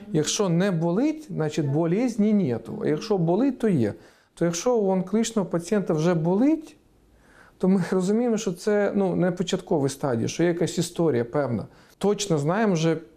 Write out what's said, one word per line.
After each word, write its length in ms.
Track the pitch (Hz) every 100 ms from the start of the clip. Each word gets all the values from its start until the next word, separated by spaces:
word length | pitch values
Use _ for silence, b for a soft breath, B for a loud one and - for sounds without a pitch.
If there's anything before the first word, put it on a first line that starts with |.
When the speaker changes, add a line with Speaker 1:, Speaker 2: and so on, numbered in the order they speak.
| -
Speaker 1:
Якщо 380 | 170 147 - 196
не 220 | 165 202
болить, 560 | 165 170 180 302 311 -
значить, 360 | 160 156 165 139
Speaker 2:
Так. 80 |
Speaker 1:
болезні 600 | 143 170 190 254 208 208
нету. 480 | 208 151 113 - -
А 40 | 143
якщо 300 | 151 - 196
болить, 420 | 165 185 277 -
то 100 | 220
є. 240 | 156 104 - B B B
То 120 | - 170
якщо 300 | 170 247 240
у 120 | 190
онкологічного 580 | 190 185 214 220 214 180
пацієнта 440 | 170 175 208 -
вже 200 | 156 170
болить, 600 | 170 165 196 277 311 - - _ _ _ b b b b _
то 100 | 185
ми 160 | 190 -
розуміємо, 460 | 185 185 220 247 214
що 140 | 202
це, 400 | 170 214 208 202 202
ну, 200 | 190 175
не 160 | 180
початкові 580 | 175 175 180 - 165 135
стадії, 380 | - 143 117 120
що 160 | -
є 60 | 175
якась 280 | 170 160 -
історія 480 | 160 - 165 120 117
певна. 400 | 147 131 117 - B B _
Точно 400 | 196 208 - 156
знаємо 360 | 143 196 220
вже, 240 | 165 165 156 -